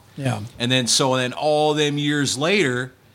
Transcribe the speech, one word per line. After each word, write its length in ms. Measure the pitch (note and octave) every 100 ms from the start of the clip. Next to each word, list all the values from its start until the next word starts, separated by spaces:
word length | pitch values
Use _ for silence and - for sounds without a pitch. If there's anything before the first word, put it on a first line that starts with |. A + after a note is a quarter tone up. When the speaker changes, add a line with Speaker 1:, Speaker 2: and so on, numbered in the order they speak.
| - -
Speaker 1:
Yeah. 260 | C3+ A2 G#2+ -
Speaker 2:
And 120 | A#2+
then, 140 | C3 A#2
so 280 | - C#3 B2+
then 180 | B2+
all 400 | - D3+ D3+ D3+
them 240 | D3+ D3 D3
years 400 | D3 D3 C3+ A2+
later, 560 | D#3 G#3 D3 B2 B2+ - _